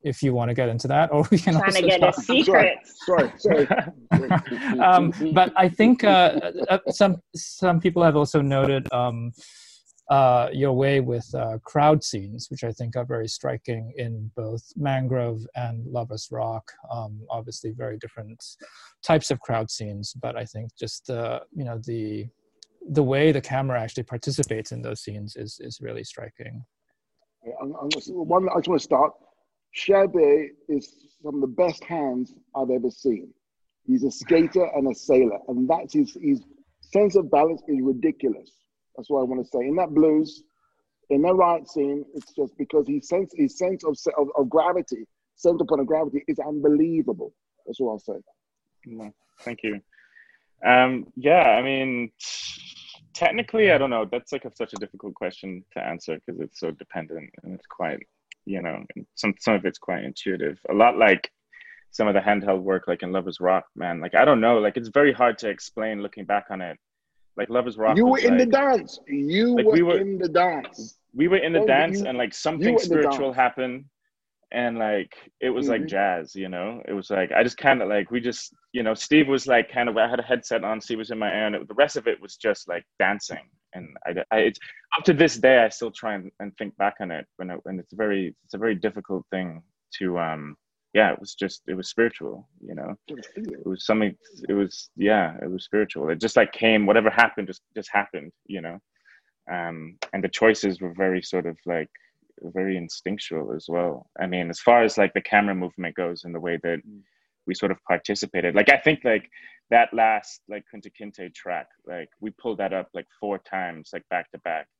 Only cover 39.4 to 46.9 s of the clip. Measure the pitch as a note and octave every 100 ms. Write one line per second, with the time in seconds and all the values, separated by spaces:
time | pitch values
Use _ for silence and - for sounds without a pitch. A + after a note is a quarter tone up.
39.4 | B2 C3 B2+ E3 E3+ D3+ D#3 D#3 D#3 -
40.4 | _ _ _ _ _ _ _ C#3 E3+ F#3
41.4 | F3 E3+ E3+ D#3+ C#3 C#3+ C#3+ D3+ - -
42.4 | C3+ - C#3+ D#3 C3 C#3+ - F3+ F#3+ -
43.4 | C#3+ - F3+ F#3+ D#3+ C#3 E3 D3+ C#3 D3+
44.4 | C3 D#3+ D#3+ F3+ - - A2+ _ _ _
45.4 | E3+ E3 D#3+ D3+ C3+ D#3 D3+ C#3 - D#3
46.4 | D3 D3+ C#3 D3 D#3+